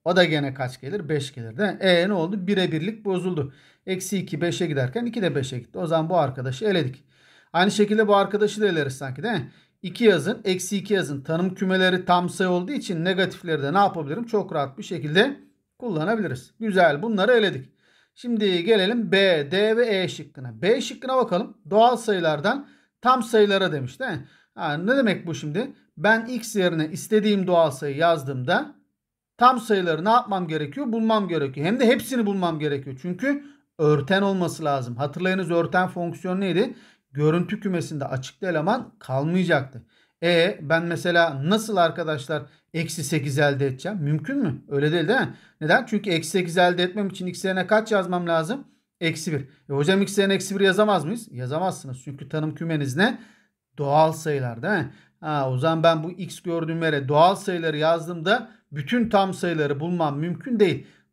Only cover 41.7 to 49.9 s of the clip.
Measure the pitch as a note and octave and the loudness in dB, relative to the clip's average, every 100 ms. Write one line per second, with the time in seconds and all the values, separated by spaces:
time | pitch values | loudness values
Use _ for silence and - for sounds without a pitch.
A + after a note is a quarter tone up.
41.7 | G3 E3 E3 D#3 D3+ - D3+ - _ _ | 2 2 2 -4 -4 -4 -6 -6 _ _
42.7 | D#3+ E3+ - C#3 D#3 C#3+ C#3 D3 C3+ C#3 | -6 -6 -6 -2 -2 0 2 2 2 -2
43.7 | B2+ E3+ G#3 C#3+ D#3 D#3 C#4 G3+ A#2 - | -4 -8 -4 -2 -2 -2 -2 -2 -4 -4
44.7 | C#3 D3 E3+ D#3+ B3+ F#3 - _ - D#3 | -2 0 0 0 0 0 -8 _ -6 2
45.7 | G#3 A#3+ G#3 G3+ E3 D#3+ F#3+ F3 E3 F3+ | 2 2 -4 -2 -4 -2 -2 -2 2 2
46.7 | F3+ F3+ G3+ G3 - F3+ F3+ F#3+ F#3 F3+ | 2 -2 -4 -6 -6 -10 -6 -4 -2 0
47.7 | G#3+ A3 G#3 F3+ F3+ E3+ E3 D#3+ C#4 - | 0 2 -2 0 -2 0 -2 -2 -6 -10
48.7 | _ _ - E3 D#3+ - D3 C3+ _ - | _ _ -6 -4 -4 -4 -6 -6 _ -6
49.7 | C#3 D3 | -2 2